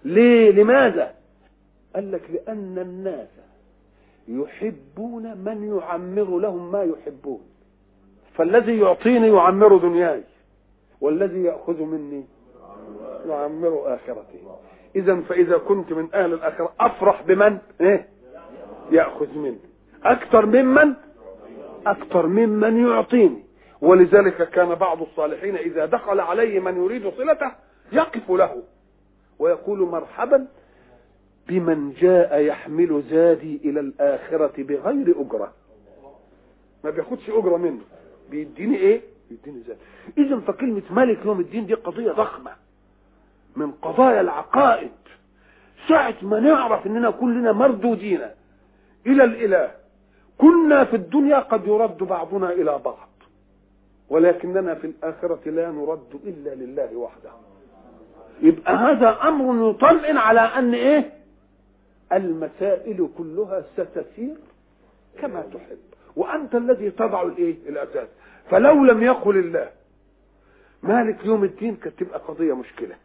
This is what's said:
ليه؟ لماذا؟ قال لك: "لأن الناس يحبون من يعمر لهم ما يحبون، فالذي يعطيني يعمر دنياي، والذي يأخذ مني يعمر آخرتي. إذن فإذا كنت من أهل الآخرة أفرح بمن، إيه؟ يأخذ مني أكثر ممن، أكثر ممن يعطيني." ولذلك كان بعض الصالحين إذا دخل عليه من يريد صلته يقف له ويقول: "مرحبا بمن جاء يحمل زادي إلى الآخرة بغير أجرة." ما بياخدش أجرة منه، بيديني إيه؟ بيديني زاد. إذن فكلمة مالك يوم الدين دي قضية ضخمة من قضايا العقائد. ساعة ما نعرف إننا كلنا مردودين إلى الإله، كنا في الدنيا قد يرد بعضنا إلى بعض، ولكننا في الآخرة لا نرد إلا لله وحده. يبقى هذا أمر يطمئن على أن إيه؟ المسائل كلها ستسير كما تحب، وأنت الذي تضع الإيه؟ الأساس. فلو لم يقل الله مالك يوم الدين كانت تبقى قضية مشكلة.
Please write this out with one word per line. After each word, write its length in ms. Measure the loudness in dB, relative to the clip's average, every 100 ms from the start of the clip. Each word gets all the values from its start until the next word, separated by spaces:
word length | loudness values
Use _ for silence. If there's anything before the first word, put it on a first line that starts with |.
ليه؟ 460 | 0 4 6 8 6
لماذا؟ 640 | 6 6 6 4 0 -6 -8 _ _ _ _ _ _ _
قال 180 | -10 -8
لك: 180 | -10 -10
"لأن 480 | -12 -10 -12 -12 -12
الناس 500 | -12 -10 -10 -12 -16 _ _ _ _ _ _ _ _ _ -14
يحبون 1080 | -10 -10 -8 -10 -12 -20 -16 -14 -12 -14 -12
من 400 | -12 -10 -6 -8
يعمر 600 | -6 -10 -6 -4 -2 -2
لهم 340 | -4 -6 -8
ما 100 | -4
يحبون، 580 | -4 -6 -12 -16 -14 -14 -16 _ _ _ _ _ _ _ _
فالذي 440 | -4 2 2 2 2
يعطيني 500 | 4 4 4 4 6
يعمر 480 | 6 6 6 8 8
دنياي، 460 | 6 2 0 -2 -8 _ _ _ _ _ _ _
والذي 420 | -2 0 -2 -2
يأخذ 400 | -4 -4 -8 -6
مني 420 | -6 -8 -10 -14 -16 _ _ -20 -20 -20 -20 -18 -16 -14 -10
يعمر 680 | -6 -6 -4 -4 -2 -4
آخرتي. 440 | -6 -8 -14 -16 -20 -20 -20 -20 _ _ -4
إذن 260 | 0 -2
فإذا 360 | -2 0 2 2
كنت 340 | 2 -2 -2
من 160 | -8 -4
أهل 180 | -2 -2
الآخرة 380 | -2 -6 -6 -8 _
أفرح 420 | -2 2 0 0
بمن، 360 | 0 4 4 2 -12 _
إيه؟ 280 | 2 2 -2 _ -20 -20 -20 -20 -20 -20 0
يأخذ 480 | 0 0 -4 -8 -6
مني 200 | -10 -10 -16 _ _ _
أكثر 420 | 0 0 4 2 6
ممن، 480 | 4 4 4 4 2 -12 -20 -20 -20 -20 -20 -20 -10 -6
أكثر 400 | -6 -2 -2 0
ممن 600 | 2 2 2 2 2 2
يعطيني." 540 | 2 2 4 4 2 -16 _ _ _
ولذلك 680 | 4 6 8 6 4 0 -4
كان 240 | 0 0
بعض 280 | 0 -2 -4
الصالحين 540 | -8 -6 -6 -6 -8 -6
إذا 300 | -6 -6 -4
دخل 340 | -4 -2 -4
عليه 400 | -2 -2 0 -2
من 160 | -4 -4
يريد 180 | -4 -4 -8
صلته 440 | -6 -2 -2 -2 -10 _ _ _
يقف 380 | -2 -2 -6 -4
له 320 | 0 0 -2 -18 _ _ _ _ _ _ _
ويقول: 400 | -2 -2 -4 -4
"مرحبا 680 | -4 -4 -10 -10 0 0 0 _ _ _ _ _ _ _ _ _ -6
بمن 440 | -4 -2 -4 -4
جاء 480 | 0 4 4 4 2
يحمل 600 | 0 -2 -8 -2 0 -2 -2
زادي 500 | 2 2 2 -2 -8
إلى 160 | -6 -6
الآخرة 840 | -8 -2 -2 -2 -6 -4 -4 -4
بغير 580 | -8 -6 -4 -4 -2 -4
أجرة." 320 | -4 -8 -10 _ _ _ _ _ -20 -20 _ _ _ _ _ _
ما 60 | -10
بياخدش 400 | -8 -8 -10 -4
أجرة 260 | -2 0 -2
منه، 240 | -2 -8 -16 -20 -20 _ _
بيديني 460 | -14 -14 -10 -4 0
إيه؟ 240 | 2 2 -2 _ _
بيديني 300 | -20 -20 -20 -18
زاد. 80 | -20 _ -20 -12 -2
إذن 220 | 0 0
فكلمة 420 | -4 -6 -4 -4 -4
مالك 280 | 0 2 0
يوم 160 | -2 -4
الدين 260 | -4 -6 -6
دي 80 |
قضية 380 | -6 -6 -6 -6
ضخمة 380 | -2 -4 -6 -20 -20 _ _ _ _ _ _ _ _ _ -10
من 160 | -10
قضايا 480 | -8 -8 4 4 4
العقائد. 720 | 0 -4 -4 2 4 2 -4 -16 _ _ _ _ _ _ _ _ 2
ساعة 260 | 2 2 -6
ما 180 | -4 0
نعرف 460 | 4 2 2 -4 -2
إننا 240 | -2 -2
كلنا 420 | -2 -2 0 0
مردودين 680 | 2 2 2 -2 -4 -4 -6 -6 -18 _ _ _ _ _ _ 0
إلى 180 | 4
الإله، 460 | 4 2 0 0 -2 -8 _ _ _ _ _ _
كنا 460 | 6 6 4 4
في 120 | 2 0
الدنيا 420 | -2 0 2 2
قد 280 | 2 -4 0
يرد 320 | 0 0 -4
بعضنا 540 | -6 -6 -6 -4 -4
إلى 260 | -2 -2 -2
بعض، 240 | -6 -10 -20 _ _ _ _ _ _ _ _ _ _
ولكننا 640 | 2 2 2 -4 -4 -4
في 120 | -8 -10
الآخرة 640 | -10 -12 -8 -8 -6 -6
لا 200 | -6 -6
نرد 500 | -6 -8 -8 -12 -18
إلا 300 | -16 -14 -14
لله 420 | -14 -12 -10 -10 -10
وحده. 340 | -14 -16 -20 -20 _ _ _ _ -20 -20 -20 -20 -20 2
يبقى 320 | 4 4 0 2
هذا 420 | 2 4 4 4 0
أمر 420 | 0 0 2 0
يطمئن 460 | 4 4 4 2 0
على 240 | 4 4
أن 340 | 4 0 -2
إيه؟ 380 | 0 2 2 0 -10 _ _ _ _ _ _ _ _ _
المسائل 960 | -4 -2 -6 -8 -6 -4 -4 -6 -6 -6 -6
كلها 460 | -12 -8 -8 -8 -10 -10
ستسير 600 | -10 -10 -14 -14 -14 -14 _ _ _ _ _ _ _ -14
كما 200 | -12 -12
تحب، 380 | -14 -18 -20 -20 _ _ _ -8
وأنت 380 | -6 -6 -6
الذي 360 | -6 -4 -6 -8
تضع 320 | -6 -6 -4
الإيه؟ 320 | -8 -6 -6 -6 -12
الأساس. 400 | -12 -10 -12 -14 _ _ _ 0
فلو 340 | 4 6 6
لم 180 | 6 6
يقل 340 | 2 0 2 0
الله 320 | 0 -4 -8 _ _ _ _ _ _ _ _ _ _ _
مالك 420 | -2 0 0 -4
يوم 200 | -2 0
الدين 320 | 0 -4 -8 -8
كانت 220 | -12 -10
تبقى 180 | -10 -10
قضية 360 | -14 -4 -4 -4
مشكلة. 380 | -8 -14 -14 -14